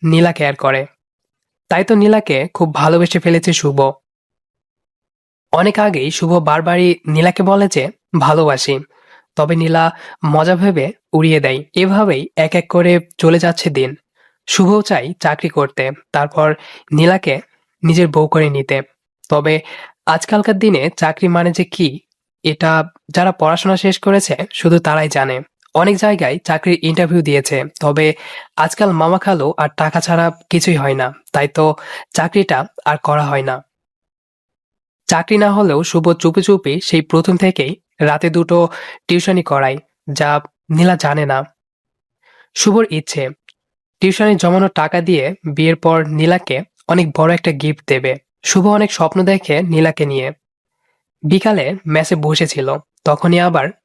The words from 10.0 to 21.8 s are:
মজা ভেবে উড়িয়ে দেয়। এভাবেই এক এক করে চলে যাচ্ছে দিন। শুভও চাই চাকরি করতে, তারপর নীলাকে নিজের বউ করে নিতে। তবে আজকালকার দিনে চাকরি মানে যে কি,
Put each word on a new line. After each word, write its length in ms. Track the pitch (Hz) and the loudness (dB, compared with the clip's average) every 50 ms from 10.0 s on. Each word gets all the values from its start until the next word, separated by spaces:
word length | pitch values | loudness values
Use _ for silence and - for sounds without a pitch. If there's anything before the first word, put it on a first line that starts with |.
| - - - - - | -14 -20 -12 -6 -2
মজা 320 | 156 151 156 160 180 185 | 0 2 2 2 2 2
ভেবে 360 | 170 196 202 175 151 131 175 - _ _ _ | 2 2 2 2 0 -2 -4 -6 _ _ _
উড়িয়ে 280 | - 156 160 160 156 147 | 0 2 2 4 2 2
দেয়। 240 | 139 131 131 139 147 - - | 2 0 -2 -4 -6 -6 -2
এভাবেই 540 | 175 185 190 196 214 214 196 151 135 143 - - | 0 0 2 2 2 2 2 0 -2 -4 -4 -2
এক 180 | 160 160 156 - | -2 0 0 0
এক 120 | 175 170 - | -2 -2 0
করে 320 | - 175 175 175 180 170 170 - _ - | 0 2 4 4 4 2 0 -4 _ 0
চলে 200 | 170 160 170 165 | 2 2 4 2
যাচ্ছে 320 | 170 170 165 - - 170 | 2 0 -2 -2 -4 -4
দিন। 240 | 143 139 131 127 147 - _ _ _ _ _ _ _ _ _ - | -2 -2 -4 -4 -6 -10 _ _ _ _ _ _ _ _ _ -2
শুভও 340 | - - 185 180 208 214 | 0 2 4 4 4 2
চাই 320 | 202 - 196 131 123 151 180 - | 0 0 -2 -2 -2 -6 -6 -4
চাকরি 280 | - 156 151 - - 160 | -2 -2 -2 -2 -4 -4
করতে, 420 | - 151 139 135 - - 131 135 143 - _ _ | -2 -2 -2 -2 -2 -4 -6 -6 -6 -10 _ _
তারপর 420 | - 143 147 147 - 160 151 156 156 - - - - - _ - | -4 -4 -4 -2 -2 0 0 0 -2 -4 -10 -18 -20 -20 _ -2
নীলাকে 480 | 151 151 160 175 185 185 - 160 131 - - _ _ _ _ _ _ _ | 0 2 4 4 2 2 0 -2 -4 -4 -8 _ _ _ _ _ _ _
নিজের 260 | - 160 160 175 180 156 | 0 2 2 2 2 2
বউ 180 | - 156 156 | 2 0 0
করে 240 | 151 - 156 151 147 | 2 2 0 0 0
নিতে। 320 | 139 139 135 - 139 135 - - _ _ _ _ _ _ _ - | -2 -4 -4 -4 -4 -4 -4 -8 _ _ _ _ _ _ _ -2
তবে 320 | 156 147 143 156 156 156 - - - - - - _ _ _ | -2 0 0 0 -2 -2 -4 -8 -18 -20 -20 -20 _ _ _
আজকালকার 520 | - 160 165 - - 220 208 202 226 202 190 | -2 -2 -2 -2 -2 -2 0 0 0 0 2
দিনে 320 | 226 214 185 131 139 170 - | 2 2 2 2 0 -4 -4
চাকরি 320 | - 175 156 160 - 185 175 | -2 -2 -4 -2 -2 0 0
মানে 240 | 170 170 170 175 | 0 0 0 0
যে 120 | 160 - 175 | 0 -2 -4
কি, 360 | - - - | -4 -2 -2